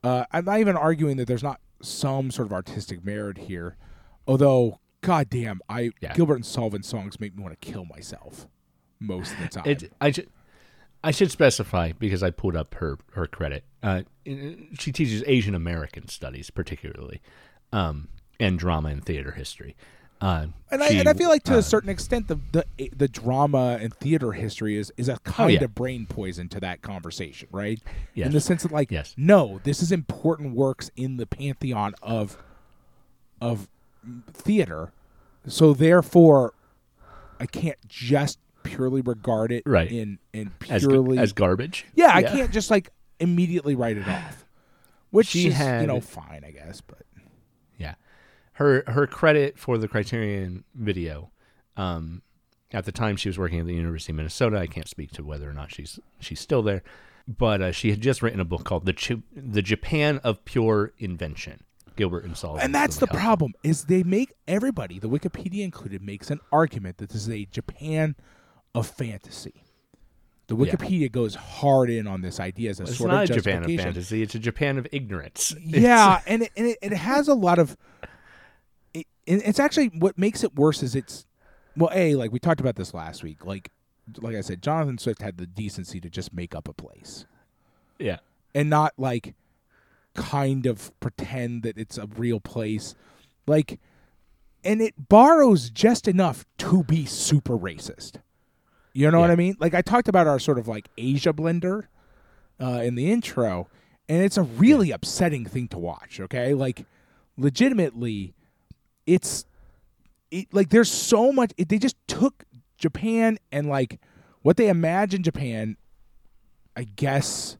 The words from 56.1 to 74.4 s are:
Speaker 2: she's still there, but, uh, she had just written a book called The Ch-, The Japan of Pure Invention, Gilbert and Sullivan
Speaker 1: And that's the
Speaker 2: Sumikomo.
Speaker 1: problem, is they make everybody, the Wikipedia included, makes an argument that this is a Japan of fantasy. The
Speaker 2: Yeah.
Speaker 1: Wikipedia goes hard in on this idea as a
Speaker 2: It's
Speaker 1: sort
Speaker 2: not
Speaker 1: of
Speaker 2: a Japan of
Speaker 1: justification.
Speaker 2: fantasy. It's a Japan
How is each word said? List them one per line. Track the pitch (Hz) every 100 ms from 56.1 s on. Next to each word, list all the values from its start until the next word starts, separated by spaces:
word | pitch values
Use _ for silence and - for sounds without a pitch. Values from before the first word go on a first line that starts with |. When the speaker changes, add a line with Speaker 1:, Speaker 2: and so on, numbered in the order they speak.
| _
Speaker 2:
she's | - -
still | - 139
there, | 104 98 - - - _ -
but, | 110 117 101
uh, | 92
she | 87 110
had | 104
just | 120 131
written | 117 101
a | 85
book | 85
called | - 90 92
The |
Ch-, | 85 - 120 - -
The | 135 104
Japan | 95 107 - 160 147 139
of | 123 101 -
Pure | 131 110 107 107 _
Invention, | 101 87 80 73 - - _ _ _ -
Gilbert | 98 87 85
and | 82
Sullivan | - 76 269
Speaker 1:
And | 285
that's | 294 151
the | 269
Speaker 2:
Sumikomo. | -
Speaker 1:
problem, | 214 208 156 -
is | 156 160 -
they | 185
make | 175 190 262 _ -
everybody, | 185 254 190 101 90
the | 110
Wikipedia | 143 185 - 185 196
included, | 196 - - 95
makes | 101 98 -
an | 147 _
argument | 151 160 123 92 90
that | 104
this | 110
is | 107
a | 107 101
Japan | - - - 151 156 156 147 _ _ _ _ _ 117
of | 107
fantasy. | - 123 101 - - - - _ _ _ _ - _ _ _ _
The | 113
Speaker 2:
Yeah. | 139
Speaker 1:
Wikipedia | 175 - 185 135
goes | 120 113 -
hard | - - 143 135 123
in | 117 107
on | 95
this | 92 -
idea | 92 95 113
as | 92
a |
Speaker 2:
It's | 90 123
Speaker 1:
sort | 120
Speaker 2:
not | 185
Speaker 1:
of | 196
Speaker 2:
a | 117
Japan | 101 90
of | 82
Speaker 1:
justification. | 85 90
Speaker 2:
fantasy. | 87 90 110
It's | 107
a |
Japan | 117